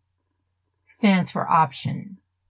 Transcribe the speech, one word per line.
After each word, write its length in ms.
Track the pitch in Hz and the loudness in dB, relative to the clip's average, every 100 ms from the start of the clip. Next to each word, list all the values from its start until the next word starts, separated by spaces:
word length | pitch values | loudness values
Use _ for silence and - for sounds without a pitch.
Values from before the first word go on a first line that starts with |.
| _ _ _ _ _ _ _ _ | _ _ _ _ _ _ _ _
stands 460 | _ - 208 185 - | _ 0 2 2 0
for 180 | 185 - | -4 0
option. 680 | 165 156 - - - - - _ _ _ | 2 2 -2 -8 -8 -10 -18 _ _ _